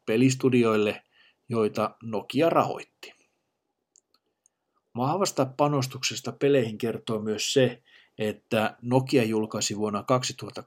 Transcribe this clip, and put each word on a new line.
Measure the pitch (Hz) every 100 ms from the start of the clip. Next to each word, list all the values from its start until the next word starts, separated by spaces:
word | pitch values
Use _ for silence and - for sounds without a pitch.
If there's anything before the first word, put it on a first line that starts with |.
| -
pelistudioille, | 110 131 131 135 123 113 107 104 - _ _ _ _ -
joita | 117 107 - 92 -
Nokia | 117 104 - 127 165
rahoitti. | 165 104 - - _ - - _ _ _ _ _ _ _ _ _ _ _ _ _ _ _ _ _ 117
Vahvasta | 131 180 190 - 131 -
panostuksesta | 147 143 131 127 - 107 -
peleihin | - 143 139 110 107
kertoo | 117 110 - 110
myös | 107 104 -
se, | 139 123 - _ _ _ -
että | 107 104 - 113 107 -
Nokia | 120 131 131 139
julkaisi | 110 110 107 104 - 101
vuonna | 107 101
kaksituhatta | - 127 127 - 101 -